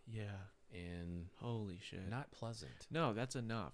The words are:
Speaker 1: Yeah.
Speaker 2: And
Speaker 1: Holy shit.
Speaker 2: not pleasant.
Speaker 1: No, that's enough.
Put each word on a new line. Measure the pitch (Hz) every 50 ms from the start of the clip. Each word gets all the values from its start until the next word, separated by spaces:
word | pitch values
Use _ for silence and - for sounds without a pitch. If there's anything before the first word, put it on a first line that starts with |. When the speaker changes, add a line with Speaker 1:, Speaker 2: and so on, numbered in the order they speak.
| - -
Speaker 1:
Yeah. | 110 110 104 101 101 95 98 101 - - - - -
Speaker 2:
And | 90 87 87 87 87 85 87 87 87 85 90 - -
Speaker 1:
Holy | - 120 117 113 107 98 90 90
shit. | - - 95 92 95 98
Speaker 2:
not | 110 131 147 -
pleasant. | - - 113 113 117 113 - - - - - -
Speaker 1:
No, | - 160 165 127 104
that's | 107 127 135 -
enough. | 135 117 113 113 113 92 69